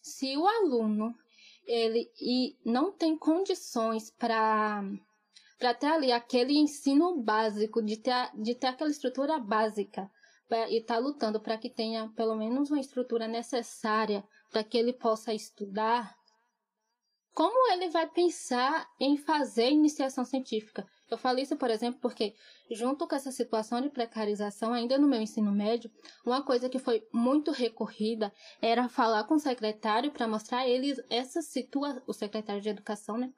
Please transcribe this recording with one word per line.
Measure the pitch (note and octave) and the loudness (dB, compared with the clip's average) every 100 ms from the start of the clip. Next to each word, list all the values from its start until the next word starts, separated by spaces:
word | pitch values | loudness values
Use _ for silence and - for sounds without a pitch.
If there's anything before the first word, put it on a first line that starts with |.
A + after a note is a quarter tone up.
se | - - C4+ C#4 | -16 -8 -4 2
o | F4 | 2
aluno, | A4+ F#4+ A#3+ A3 G#3+ A3 A#3+ _ _ - - | 4 2 2 2 0 -2 -6 _ _ -20 -20
ele | - A#3 A3+ A3+ - - | -4 0 2 0 -2 -6
e | - B3 B3+ - | 0 0 0 -2
não | - A#3 E4 | -2 0 0
tem | G4 E4 D#4 | 0 0 2
condições | - D#4+ G4 F#4 - - A3+ A3 A3 | 2 2 2 -2 -2 -2 0 -2 -6
pra, | _ A#3+ A3+ A3 G#3+ G#3+ G#3 G3 G3+ _ _ _ - _ _ | _ 0 2 4 4 2 0 -4 -8 _ _ _ -20 _ _
pra | B3 | -2
ter | A#3+ D4 | 0 2
ali | D#4+ C4+ | 2 4
aquele | A#3+ A#3+ B3 B3+ D4 | 0 2 0 4 4
ensino | D4 - - C#4 F4 F4 | 4 2 2 4 4 2
básico, | A3 G#3+ A3+ G#3 A3 A3+ | 0 2 2 0 -2 0
de | G#3+ G#3+ | -2 -2
ter | B3 | 0
a-, | B3 B3 | 0 -2
de | - G#3+ | -4 -4
ter | A#3+ C4 | -2 -2
aquela | B3+ D#4 | -2 -4
estrutura | D4 B3+ B3+ C#4+ D#4 | -2 -4 -2 0 -2
básica, | G#3+ A3 A3 G#3 G3+ - G3 _ _ _ _ | 0 0 0 0 -6 -6 -12 _ _ _ _
pra, | A3+ A3 | -4 0
e | A3 | -2
tá | A3 A#3 | 0 -2
lutando | C4 C#4+ A3 G#3+ | -2 -2 -2 -2
pra | G#3+ A3 | -4 -6
que | A#3+ | -6
tenha | - A3 A3+ A3 - | -6 -4 -4 -6 -4
pelo | A3 | -2
menos | A3 G#3+ B3+ C#4+ | -2 -2 -2 0
uma | D4 | -2
estrutura | C4 - B3 A#3 A3+ | -2 -4 -2 -2 -2
necessária | A3+ A#3 B3+ A#3 - A3 G#3+ G#3+ G3+ - _ _ | -4 -4 -4 -4 -6 0 0 2 -2 -4 _ _
pra | A3+ | -4
que | G#3+ A#3+ | 0 0
ele | A#3+ | 0
possa | B3 A#3+ A3 A3+ | 0 0 0 -2
estudar, | G#3+ - _ G3+ G3 A3 A#3+ G3+ - _ _ _ _ _ _ _ _ _ _ _ | -6 -6 _ -8 -2 0 0 -2 -16 _ _ _ _ _ _ _ _ _ _ _
como | - E4 B4 B4+ | 0 2 6 4
ele | F4+ F4+ | 4 0
vai | D#4+ D#4+ | 0 -2
pensar | - F4 - - A#3+ C4 D#4 - _ | 2 2 0 -4 0 2 0 -4 _
em | C4 C#4+ | 2 2
fazer | - D4+ C4 A3 A#3+ | 2 0 0 2 4
iniciação | D4+ D4+ D4 C4+ C4 | 6 4 4 -2 -2
científica? | B3 C4+ C4 A3 G#3+ - G3 _ _ | -4 -4 -2 -6 -6 -12 -12 _ _
Eu | A3+ | -4
falo | B3+ B3+ | 0 0
isso, | C4+ D4 | -2 -2
por | B3+ | 0
exemplo, | A3 A#3+ B3 | 0 -2 -2
porque | B3 - G#3+ - - - _ | -4 -2 -6 -6 -20 -20 _
junto | A3 A#3+ C#4 E4 | -4 -2 -2 -2
com | |
essa | D#4 C#4+ | -4 -6
situação | C4 A#3 A3 G#3+ A#3+ | -6 -2 -2 -2 -2
de | C#4 | -4
precarização, | B3+ A#3 A3 G#3+ G#3 G#3 G3+ A3+ | -4 -6 -2 -4 -2 -4 -4 -2
ainda | A#3+ A#3 C4+ | -2 0 4
no | D4 | 4
meu | B3 | 4
ensino | G#3+ - G#3 | -2 0 0
médio, | G3+ G#3 A#3 A#3 _ - - - | 2 2 0 -4 _ -20 -10 -2
uma | B3+ | -2
coisa | C4+ B3 B3+ | 2 0 0
que | B3+ | -4
foi | C4 A3+ - | 0 -2 0
muito | A#3 A#3+ D4 D4+ | 0 2 2 2
recorrida | C#4+ A#3+ - G#3 - G#3+ A#3 G#3 - - - | -2 -2 -2 -8 -2 -2 0 -4 -6 -20 -4
era | A3+ A#3 B3 | 2 2 2
falar | - A#3 G#3+ | 2 2 2
com | A3 | 4
o | D#4 | 2
secretário | D4 B3 G#3+ G#3+ A3 G#3+ C#4+ | 2 -2 -2 -2 0 0 0
pra | C#4+ A#3 | -2 -2
mostrar | G#3+ G#3+ B3 | -2 -2 -2
a | C4 | 2
ele | B3 C#4 C4 - | 2 0 -4 -2
essa | A#3 B3+ E4+ | -4 -2 -6
situa-, | D#4+ - A#3+ C#4 C#4+ B3+ | -4 -6 -4 -4 -4 -6
o | - | -8
secretário | - G#3 A3 G#3+ G3+ | -6 -6 -6 -6 -6
de | G#3 | -4
educação, | G3+ - G#3+ - A3 | -6 -6 -8 -6 -6
né? | B3+ | -6